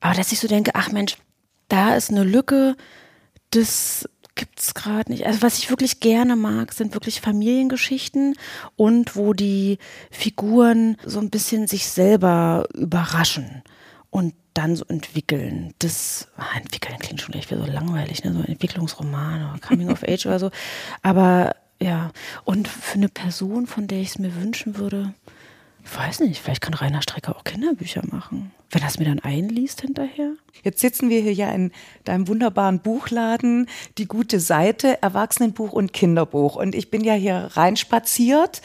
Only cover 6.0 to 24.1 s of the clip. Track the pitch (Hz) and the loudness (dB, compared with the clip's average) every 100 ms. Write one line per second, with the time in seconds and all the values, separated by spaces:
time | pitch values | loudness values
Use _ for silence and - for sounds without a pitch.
6 | 226 226 247 240 214 220 226 - 214 214 | 4 6 4 2 2 -2 -2 -4 -6 -6
7 | 226 - 220 208 214 254 262 254 - 262 | -6 -4 -2 0 2 2 2 0 -2 -4
8 | - 277 277 277 - - - - 214 233 | -2 0 0 0 -8 -16 -8 2 6 6
9 | 233 196 208 196 202 196 196 202 - - | 4 0 0 2 2 2 0 0 -6 -20
10 | - - 220 - 202 233 233 226 226 220 | -18 -8 -6 -2 2 6 6 6 4 0
11 | - 208 208 214 - 220 208 196 - - | -4 -4 -2 -2 0 -2 0 -4 -2 2
12 | 185 208 180 170 170 170 - - 170 170 | 6 6 6 4 4 2 -2 -4 -2 0
13 | 165 160 170 - 127 131 - - - - | 0 2 0 0 -8 -14 -20 -20 -20 -20
14 | _ 190 175 - _ - 156 165 - 160 | _ -2 -2 -4 _ -2 0 -2 -2 -6
15 | - 156 - 143 - - 165 - 170 - | -6 -6 -2 -2 -2 -6 -8 -4 -4 -2
16 | - - - - - 123 - - - 120 | -6 -8 -10 -14 -8 -8 -8 -10 -10 -10
17 | - 147 - - - - 143 139 170 160 | -10 -10 -10 -10 -6 -6 -4 -4 -2 -2
18 | - - - 170 151 156 175 - 165 - | -4 -6 -4 -4 -4 -4 -4 -4 -6 -6
19 | 151 143 151 160 147 147 - 254 175 - | -6 -4 -4 -4 -6 -8 -2 0 0 -4
20 | - 185 - 185 190 - - - - - | -2 -2 -2 -2 -2 -6 -12 -12 -12 -2
21 | 190 185 185 180 - - _ _ 185 165 | 2 6 6 6 4 -2 _ _ -2 -2
22 | 165 - - - - 190 202 - - 202 | -4 -8 -16 -10 -2 -2 -2 -6 -4 0
23 | 202 - 185 170 190 226 240 - 202 190 | 0 0 -6 -4 -4 -2 -4 -4 -4 -4
24 | 190 | -4